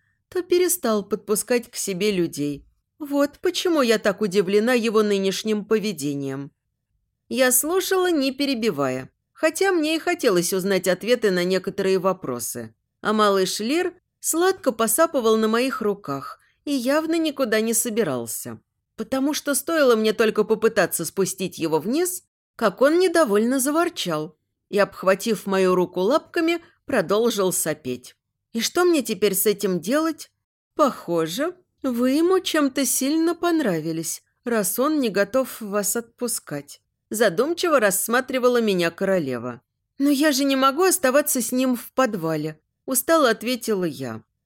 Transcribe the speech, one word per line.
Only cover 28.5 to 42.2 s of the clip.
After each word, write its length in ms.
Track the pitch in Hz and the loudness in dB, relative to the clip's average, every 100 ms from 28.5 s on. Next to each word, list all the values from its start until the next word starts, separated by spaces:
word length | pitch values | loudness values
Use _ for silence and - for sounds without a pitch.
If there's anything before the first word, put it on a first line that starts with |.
«И 80 | 226 | -6
что 240 | 220 339 359 | -2 2 2
мне 160 | 311 | 2
теперь 340 | 226 196 208 190 | 0 0 0 0
с 100 | 214 | 0
этим 360 | 202 202 180 | 0 -2 -2
делать?» 500 | 175 294 320 311 - _ _ _ _ - | -2 -2 -2 -6 -14 _ _ _ _ 0
«Похоже, 800 | 285 - - 170 160 196 330 - _ _ | 0 0 -4 -2 -2 -2 -6 -6 _ _
вы 300 | 269 233 254 | -4 0 2
ему 280 | 285 349 370 | 2 2 2
чем-то 460 | - 320 277 285 262 | 0 0 0 0 -2
сильно 500 | - 262 320 330 339 | 0 0 0 0 0
понравились, 880 | 349 330 240 160 160 160 160 - _ _ 240 | 0 0 0 -2 -4 -6 -6 -10 _ _ -4
раз 340 | 226 190 - | -2 -2 0
он 220 | 285 302 | 0 0
не 80 | 233 | 0
готов 500 | 185 202 262 254 - | 0 0 0 -4 -6
вас 380 | 208 202 196 233 | -6 -4 -2 -4
отпускать», 840 | 226 - 240 - - 147 - - _ _ - | -8 -8 -6 -6 -8 -12 -12 -20 _ _ -8
задумчиво 640 | 214 220 165 294 339 349 277 | 2 2 2 0 0 2 4
рассматривала 800 | 208 190 - 247 262 262 247 240 | 4 0 0 0 0 0 2 2
меня 320 | 214 185 165 | 2 2 0
королева. 680 | - 196 185 135 120 123 117 _ _ _ - | 0 0 0 0 -4 -6 -10 _ _ _ -2
«Но 100 | 285 | 0
я 220 | 269 311 | 4 2
же 120 | 262 | 2
не 120 | 277 269 | 2 2
могу 280 | 269 277 | 2 4
оставаться 580 | 370 - 262 277 294 262 | 2 2 2 2 2 -2
с 100 | 226 | -2
ним 240 | 254 262 240 | 0 0 -2
в 160 | - | -4
подвале», 680 | - 262 202 | 0 0 0